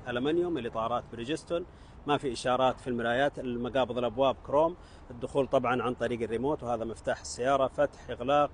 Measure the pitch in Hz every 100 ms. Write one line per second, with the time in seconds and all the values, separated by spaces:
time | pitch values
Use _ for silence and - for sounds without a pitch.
0 | 127 120 139 170 175 156 117 110 113 120
1 | - 113 117 156 - 175 180 - - -
2 | 143 143 139 113 131 123 131 - 135 120
3 | 117 123 143 139 127 120 120 131 120 120
4 | 120 113 135 117 - 139 165 180 - -
5 | - 120 127 143 127 135 123 123 113 123
6 | 117 120 110 113 131 151 120 117 113 104
7 | - 117 - - 127 139 131 - 147 -
8 | - 117 123 147 147